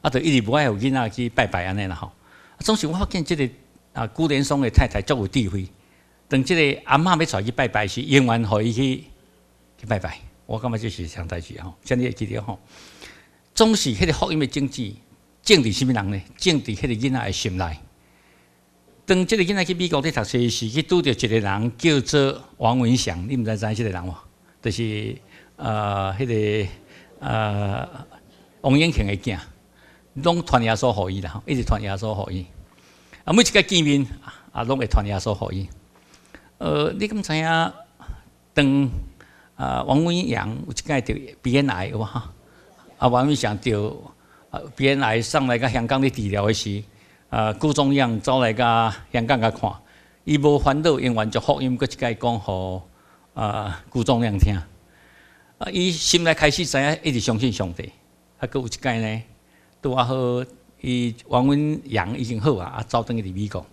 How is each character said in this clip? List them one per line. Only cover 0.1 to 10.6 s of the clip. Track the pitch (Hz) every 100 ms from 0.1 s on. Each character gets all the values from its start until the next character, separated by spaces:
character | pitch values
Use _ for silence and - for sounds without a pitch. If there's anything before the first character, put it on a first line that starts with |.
就 | 127
一 | -
直 | 135
不 | 104
爱 | 139
有 | 143 101
囡 | 131
仔 | 131 113
去 | - 120
拜 | - 107
拜 | 92 90
安 | 95
尼 | 98
啦 |
吼。 | 82 - - _ - - _
总 | -
是 | 220 151
我 |
发 | 175 196
现 | 185
这 | 151 165
个 | 131 - _ _ _
啊， | - 113
辜 | - 160
连 | 139
松 | 139 143
的 | 127
太 | - 123
太 | 104
足 | 98 139
有 | 98
智 | 139 101
慧。 | 98 92 _ _ _ _ _ _
当 | 135
这 | 131 175 143
个 | 139
阿 | - 139
嬷 | 175
要 | 170 160
带 | 98
去 | 107
拜 | 117 127
拜 | 104 104
时， | 123
永 | 147 135 127
远 | 117 110
互 | 107
伊 | 113
去， | 113 135 131 - - _ _ _ _ _ _
去 | 107
拜 | 107
拜。 | 85 - - _ -
我 |
感 | 110